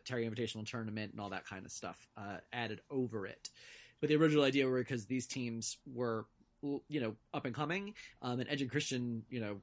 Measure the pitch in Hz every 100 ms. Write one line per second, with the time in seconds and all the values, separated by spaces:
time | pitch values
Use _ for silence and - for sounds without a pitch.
0 | - 123 113 107 113 110 110 120 110 107
1 | 107 - 101 95 - 95 92 - 90 -
2 | - - 101 95 - 120 113 104 - 139
3 | 127 110 95 - - - - - - -
4 | 147 151 160 151 139 139 131 127 120 127
5 | 104 127 - - 120 113 110 - - 123
6 | 123 113 107 _ _ _ 143 143 - 147
7 | 117 107 _ 151 131 123 151 180 202 214
8 | - - 127 123 127 143 135 139 151 127
9 | 120 117 113 123 107 101